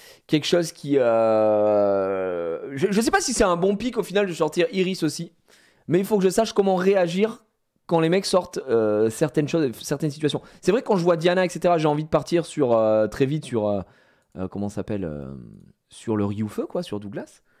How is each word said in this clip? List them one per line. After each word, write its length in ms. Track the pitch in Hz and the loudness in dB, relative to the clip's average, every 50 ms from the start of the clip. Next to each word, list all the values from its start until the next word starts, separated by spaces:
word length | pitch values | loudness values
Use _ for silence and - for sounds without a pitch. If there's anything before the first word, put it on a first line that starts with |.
| - - - - _ - | -20 -20 -20 -20 _ -2
quelque 180 | - 151 143 | -2 -2 0
chose 260 | - - 175 175 160 | 2 2 2 0 0
qui... 280 | - - - 143 143 135 | -6 -10 -4 0 2 2
Euh... 1800 | 127 117 113 113 113 110 110 110 107 107 107 104 104 104 107 104 101 101 98 98 95 95 98 95 95 92 87 85 85 85 82 - - 117 143 135 | 4 4 4 4 4 4 4 4 4 4 4 4 4 4 4 4 4 2 2 0 0 0 -2 -2 -4 -4 -4 -4 -4 -4 -6 -6 -8 -10 -6 -2
Je, 140 | 143 214 | -2 0
je 100 | 202 196 | 2 0
sais 100 | 226 285 | 0 2
pas 100 | - 392 | 0 0
si 120 | 370 - 240 | 0 0 0
c'est 100 | - 226 | 2 2
un 140 | 190 175 170 | 2 2 2
bon 180 | 170 196 208 | 2 0 0
pick, 220 | 202 220 254 226 233 | 0 -4 -6 -4 -6
au 60 | 185 | -4
final, 240 | - 180 202 208 196 | -2 -2 -2 -2 -2
de 60 | 170 | -2
sortir 340 | 151 165 151 - 175 170 165 | -2 -2 -2 0 0 -2 0
Iris 300 | - 190 185 180 190 - | 0 -2 -2 -2 -2 -2
aussi, 320 | - 151 143 - 170 - _ _ _ _ _ _ _ _ _ _ _ - | -4 -4 -4 -4 -10 -12 _ _ _ _ _ _ _ _ _ _ _ 0
mais 100 | - 185 | 0 0
il 60 | 202 | 0
faut 140 | 196 220 208 | 2 0 2
que 40 | 180 | 2
je 60 | 190 | 2
sache 240 | 175 - 220 214 - | 2 2 0 2 2
comment 220 | - 196 196 190 | 2 2 4 2
réagir 680 | 180 180 190 202 196 180 170 165 185 208 220 220 - _ _ _ _ _ _ _ _ _ - | 2 4 4 4 4 2 2 0 0 0 0 -2 -4 _ _ _ _ _ _ _ _ _ -2
quand 120 | 175 165 | 0 2
les 100 | 160 160 | 2 2
mecs 160 | 170 196 190 | 2 0 0
sortent, 340 | - - 185 175 - - - - 131 | 2 0 0 0 -2 -8 -10 -4 0
euh, 400 | 120 113 110 107 104 104 110 113 | 0 2 2 2 2 2 2 0
certaines 380 | 110 - 165 147 - 160 151 135 | 0 0 -2 -2 0 0 -2 0
choses, 240 | - 170 156 131 113 - | 0 0 -2 -2 -4 -6
certaines 300 | - - 151 139 - 156 | -8 -6 -6 -4 -4 -6
situations. 320 | 135 156 156 147 139 139 - - - - | -4 -2 -4 -4 -4 -4 -8 -12 -20 -6
C'est 100 | - - | -2 0
vrai 120 | 185 247 262 | 0 0 2
que 40 | - | 0
quand 100 | 220 185 | 0 2
je 60 | 170 | 2
vois 140 | 175 175 165 | 2 2 2
Diana, 260 | 156 175 175 185 185 | 2 0 2 2 0
et 60 | 175 | -2
cetera, 300 | - 175 160 180 175 165 | -2 -2 0 2 2 2
j'ai 80 | 156 156 | 2 2
envie 160 | 147 147 156 | 0 0 -2
de 60 | 156 | 0
partir 360 | - 156 135 - 165 170 160 | -2 -2 0 0 0 -2 -2
sur, 280 | - - 156 143 123 117 | -2 -2 0 2 2 4
euh, 340 | 113 110 107 107 110 107 107 | 4 4 4 4 4 2 2
très 180 | - - 139 | 0 0 0
vite 200 | 131 147 156 147 | 0 0 -4 -6
sur... 220 | - 123 113 104 104 | -4 -4 -2 -2 -2
Euh, 140 | 101 101 87 - _ _ _ _ _ _ _ _ - - | -2 -4 -6 -8 _ _ _ _ _ _ _ _ -12 -10
euh, 100 | 92 95 | -10 -8
comment 220 | - 98 101 101 | -6 -6 -8 -6
ça 60 | 98 | -6
s'appelle, 300 | - 92 - 110 101 92 | -8 -8 -6 -6 -6 -6
euh, 280 | 80 76 73 71 65 69 65 60 55 52 - 50 - _ _ _ _ | -6 -8 -8 -10 -12 -14 -16 -18 -20 -20 -20 -20 -20 _ _ _ _
sur 260 | - - - - 110 | -20 -10 -6 -2 -2
le 80 | 107 101 | 0 0
Ryufeu, 420 | 101 104 101 110 104 - - 262 349 | -2 -2 -4 -6 -6 -6 -6 -8 -6
quoi, 160 | - 180 180 | -6 -8 -8
sur 160 | - - 104 | -6 -8 -10
Douglas. 420 | 104 101 104 165 262 - - _ _ _ _ _ | -10 -10 -12 -12 -14 -14 -18 _ _ _ _ _